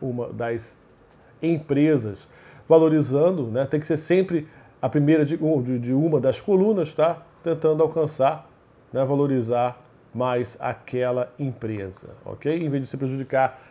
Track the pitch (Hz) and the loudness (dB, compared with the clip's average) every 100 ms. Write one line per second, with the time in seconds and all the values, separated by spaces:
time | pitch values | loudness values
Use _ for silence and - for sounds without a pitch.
0 | 139 123 117 110 117 117 113 - _ _ | -8 -6 -8 -6 -6 -6 -8 -20 _ _
1 | _ _ _ - 160 165 156 143 156 147 | _ _ _ -6 -2 -2 0 2 4 2
2 | 110 98 - - - - - 160 160 156 | -2 -10 -16 -20 -20 -8 4 6 6 4
3 | 127 135 165 185 120 113 135 151 151 160 | 2 2 2 0 -4 -2 -2 -2 -2 -4
4 | - 185 190 170 151 - - - 131 147 | 0 2 2 -2 -4 -18 -20 -8 -2 0
5 | 147 156 147 160 156 151 123 127 120 135 | 4 4 2 0 0 0 0 -4 -2 0
6 | 160 143 131 123 - 190 202 208 151 - | 2 2 0 -2 2 2 4 2 -2 0
7 | 156 165 - _ 170 156 156 156 160 160 | 0 0 -10 _ -4 0 2 2 2 2
8 | 151 - 135 151 - _ _ _ _ 123 | -2 2 0 0 -10 _ _ _ _ -2
9 | 135 139 143 135 113 120 123 127 - - | 0 2 2 0 0 0 0 -4 -20 -20
10 | _ 113 127 123 120 - 123 117 - 127 | _ -4 -2 -2 -4 -6 -8 -8 -6 -2
11 | 123 123 123 - 139 117 113 107 98 92 | -2 -2 -4 -6 -8 -6 -8 -8 -8 -12
12 | - - - - 143 165 156 139 131 139 | -20 -20 -16 -8 -4 -2 -2 -4 -4 -6
13 | 139 135 131 131 131 - - | -4 -6 -2 0 0 -2 -20